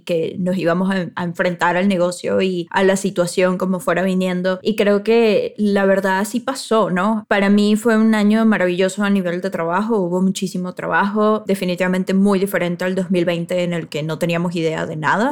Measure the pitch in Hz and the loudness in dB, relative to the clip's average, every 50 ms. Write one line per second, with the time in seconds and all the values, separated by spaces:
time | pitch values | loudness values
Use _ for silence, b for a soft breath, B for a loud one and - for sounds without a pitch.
0 | - - 175 165 160 - - - 180 180 185 185 151 165 165 175 190 190 196 190 | -6 -4 -2 -2 -2 -4 -4 -4 -2 -2 -2 0 0 0 0 0 0 0 -2 -2
1 | 175 - - - - 175 165 - 185 180 175 175 170 175 175 175 185 202 190 175 | -4 -6 -6 -8 -6 -6 -4 -2 -2 -2 -2 0 0 0 2 2 2 2 2 2
2 | 175 180 175 - - 170 196 202 190 190 185 175 165 170 - 190 196 190 190 196 | 0 0 -2 -4 -4 -2 0 0 0 0 -2 -4 -4 -2 0 2 2 2 2 2
3 | 196 190 - - 175 170 - 196 180 180 185 180 190 190 190 180 170 - 170 175 | -2 -4 -2 -2 -2 -2 0 0 0 0 0 0 -2 -2 -4 -2 -2 -2 0 0
4 | 185 190 185 185 185 185 180 180 180 190 185 180 - 202 214 214 208 202 202 202 | 0 0 0 0 0 -2 -2 -2 -2 -2 -2 -2 -2 -2 0 0 2 2 2 2
5 | 202 214 226 233 233 220 202 170 - - - - 208 202 202 196 196 196 196 190 | 2 2 2 4 4 4 2 2 0 -2 -4 -2 0 0 2 2 4 4 2 2
6 | 190 190 190 190 208 214 - 240 240 - 269 269 - - 220 226 196 165 180 180 | 2 0 0 0 -2 -2 -4 -4 -4 -4 -6 -6 -4 0 2 2 2 2 0 0
7 | 185 214 226 214 208 - 220 202 202 196 202 208 208 208 214 214 - 240 220 220 | 0 0 0 -2 -2 0 2 2 4 4 4 4 4 4 2 2 2 2 2 4
8 | 220 226 220 214 202 208 214 226 226 220 214 180 180 180 180 175 185 185 185 202 | 4 4 2 4 4 4 4 4 4 4 2 2 2 0 0 2 0 0 0 -2
9 | 208 202 202 196 180 175 170 180 180 190 196 - 165 165 175 190 214 220 233 208 | 0 0 0 0 0 -2 -4 -4 -4 -4 -4 -4 -4 -2 -2 -2 0 0 0 0
10 | 180 170 175 185 190 190 190 - 196 180 - 185 180 180 175 - 160 170 170 165 | 0 0 0 0 0 0 -2 -2 -4 -6 -6 -6 -6 -8 -8 -8 -6 -2 0 0
11 | 196 208 202 214 214 214 214 214 214 - 190 - 185 180 180 175 185 185 185 185 | 0 0 0 2 2 2 2 0 0 -2 -4 -2 -2 -2 -2 0 0 0 0 0
12 | 185 - 190 190 196 202 202 185 190 196 190 175 175 175 175 170 180 185 185 185 | 0 0 2 2 4 4 2 2 0 0 0 0 0 -2 -2 -2 -2 -2 -2 -2
13 | 185 170 190 180 170 180 170 170 170 170 185 180 175 175 170 165 156 - - 151 | -2 0 0 0 0 0 0 -2 -2 -4 -2 -2 -2 -2 -2 -4 -6 -6 -6 -6
14 | 147 160 156 156 175 170 170 165 175 180 170 175 160 160 160 165 170 165 165 156 | -6 -6 -4 -4 -2 -2 0 0 -2 -2 -2 -2 -2 -2 -2 -2 -4 -6 -6 -4
15 | 151 139 151 185 220 269 | 0 0 0 2 0 0